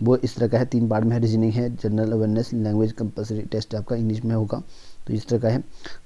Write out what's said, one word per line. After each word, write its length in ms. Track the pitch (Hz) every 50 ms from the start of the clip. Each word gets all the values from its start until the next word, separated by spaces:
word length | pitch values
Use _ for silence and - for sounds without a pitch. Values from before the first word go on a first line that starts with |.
वो 140 | 104 117 127
इस 200 | 127 - 120 -
तरह 120 | 117 120 104
का 100 | 117 113
है, 60 | 127
तीन 240 | 120 127 117 117 110
part 160 | 110 110 113
में 80 | 113
है, 80 | 117 120
reasoning 320 | 117 110 110 110 110 113
है, 240 | 107 123 123 123 120
general 360 | - - 107 104 110 110 110
awareness, 400 | 117 110 110 107 110 127 120 -
language 400 | 127 117 107 107 104 107 110 107
compulsory 500 | 110 - 113 101 - - 107 107 110 107
test 320 | 101 95 - 107 107 - 110
आपका 220 | 107 98 - 123
English 280 | 117 113 110 107 110 120
में 100 | 113 113
होगा, 280 | 113 110 95 120 - - - - - - - - - -
तो 80 | - 113
इस 140 | 107 - -
तरह 100 | 120 113
का 100 | 123 113
है। 160 | 110 - - - - - - - - - -